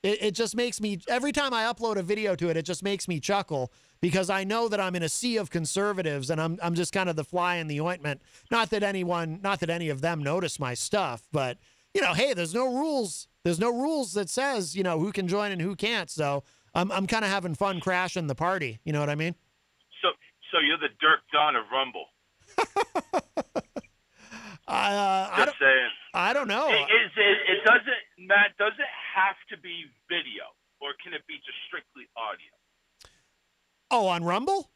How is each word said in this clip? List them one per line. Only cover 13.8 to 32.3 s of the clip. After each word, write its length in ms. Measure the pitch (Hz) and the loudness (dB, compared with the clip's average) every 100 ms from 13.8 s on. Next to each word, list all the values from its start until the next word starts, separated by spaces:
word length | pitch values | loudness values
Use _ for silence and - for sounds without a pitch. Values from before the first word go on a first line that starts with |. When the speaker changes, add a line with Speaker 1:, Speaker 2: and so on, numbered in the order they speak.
| 285 311 226 | 0 0 -2
Speaker 1:
that 160 | 190 190 | -4 -2
says, 440 | - 277 247 170 170 | -2 0 -2 -4 -2
you 80 | |
know, 160 | 185 160 | 0 0
who 120 | 190 | 0
can 160 | 196 180 | -2 0
join 240 | 202 208 | 0 0
and 100 | 185 | -2
who 140 | 170 190 | -4 -2
can't. 340 | 208 226 170 | -2 -2 -4
So 340 | - 143 143 - _ _ | -2 -2 -2 -6 _ _
I'm, 180 | 165 185 | -2 0
I'm 140 | 190 196 | 0 0
kinda 200 | 226 208 | 0 2
having 280 | 196 175 151 | 0 -2 -2
fun 240 | 196 185 | -2 0
crashing 460 | 185 180 185 185 156 | 0 0 0 -2 -4
the 80 | 127 | -2
party. 440 | 165 190 135 113 - | 0 0 -4 -6 -4
You 80 | |
know 80 | 147 | -2
what 80 | 147 | 0
I 60 | 147 | 0
mean? 200 | 165 175 _ _ _ _ _ - | -2 -4 _ _ _ _ _ -2
Speaker 2:
So, 100 | 156 - - _ - | -2 -2 -16 _ -2
so 60 | 175 | 2
you're 180 | 147 160 | 2 2
the 180 | 147 - | -2 2
Dirk 180 | 156 156 _ | 4 4 _
Don 240 | 151 151 127 | 4 4 2
of 80 | 110 | 0
Rumble. 320 | 131 135 101 - _ _ _ _ - | -2 -2 -6 -14 _ _ _ _ -4
Speaker 1:
<laughs> 1040 | - - - 370 - 349 - - - - - - - _ _ _ - 226 220 180 - | -2 -2 -2 -2 -2 -4 -4 -8 -6 -8 -8 -14 -14 _ _ _ -20 -18 -18 -18 -4
Uh, 560 | - 202 202 196 190 190 | 0 2 2 2 2 0
I 120 | 185 247 | 2 2
Speaker 2:
Just 80 | 277 | 4
Speaker 1:
don't, 80 | 135 | 6
Speaker 2:
saying. 220 | 131 123 - - | 6 4 -4 -6
Speaker 1:
I 160 | - 185 | 0 2
don't 160 | 269 240 | 2 0
know. 220 | 214 302 | 0 2
Speaker 2:
It, 160 | 214 185 | 2 4
is 180 | 220 214 220 | 4 2 2
it, 200 | 202 208 202 196 | 4 4 2 2
it 20 | 214 | 6
doesn't, 380 | 240 247 240 - _ | 6 4 -6 -6 _
Matt, 320 | 185 202 202 - | 2 4 4 4
does 140 | 208 214 | 0 0
it 140 | 285 - - 196 | -8 -6 -4 0
have 160 | 196 190 - | 0 0 -14
to 80 | 190 | -16
be 320 | 175 175 151 120 _ | -12 -14 -16 _ _
video, 380 | 170 135 101 - _ _ _ | -4 -4 -10 -14 _ _ _
or 140 | 143 139 | -10 -10
can 120 | - 156 | -12 -12
it 80 | - | -12
be 160 | 151 | -16
just 160 | 139 - - | -14 -14 -12
strictly 400 | 170 - 135 117 | -12 -14 -20 -18
audio? 400 | - 110 | -10 -8